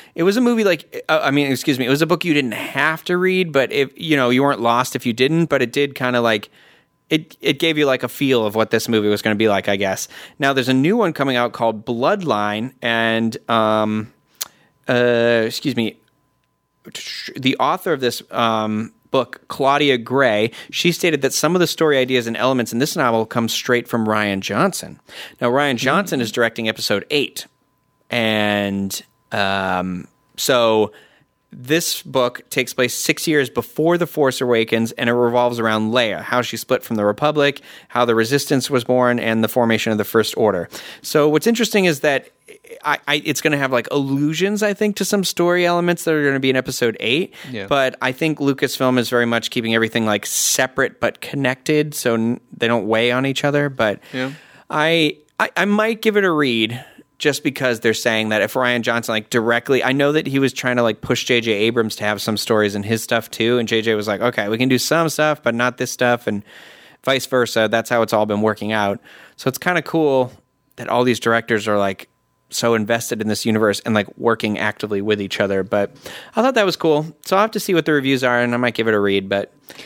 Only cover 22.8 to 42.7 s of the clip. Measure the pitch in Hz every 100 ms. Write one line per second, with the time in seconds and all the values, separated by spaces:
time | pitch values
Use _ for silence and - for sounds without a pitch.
22.8 | 151 180 127 113 110 123 113 - - 120
23.8 | 117 120 110 107 104 98 - 104 190 -
24.8 | 80 - _ - - - 123 131 143 117
25.8 | 131 165 190 143 110 123 117 - 113 107
26.8 | - 101 - 147 120 - - _ _ _
27.8 | _ _ - 120 110 107 104 104 101 98
28.8 | 98 - - _ _ 110 98 98 95 92
29.8 | 92 90 - _ _ - - 127 113 110
30.8 | 104 - - _ _ _ _ 139 127 160
31.8 | - - - 135 123 - - - 120 -
32.8 | 123 - - 160 - 151 127 120 - -
33.8 | 160 175 165 - 139 - 123 113 113 113
34.8 | 113 - 120 120 120 123 123 120 113 110
35.8 | 110 123 113 85 104 123 113 117 - 127
36.8 | - 113 104 104 151 151 143 143 - -
37.8 | - 120 120 113 113 139 - 135 - 135
38.8 | 117 127 123 120 113 113 110 131 117 110
39.8 | 117 107 101 117 107 - 107 92 85 -
40.8 | - - - 156 151 151 220 233 220 208
41.8 | 185 143 151 135 - _ - - -